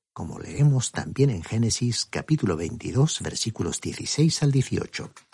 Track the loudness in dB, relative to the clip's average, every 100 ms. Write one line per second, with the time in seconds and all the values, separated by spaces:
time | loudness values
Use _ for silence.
0 | _ -12 -10 -10 -6 4 4 4 0 -6
1 | -4 2 2 2 -2 0 2 2 0 -2
2 | -4 -4 0 0 2 0 -4 -6 -2 2
3 | 2 0 -6 -4 -4 -4 -4 -4 -6 -6
4 | -4 2 2 4 2 2 2 -2 -6 -10
5 | -12 -16 _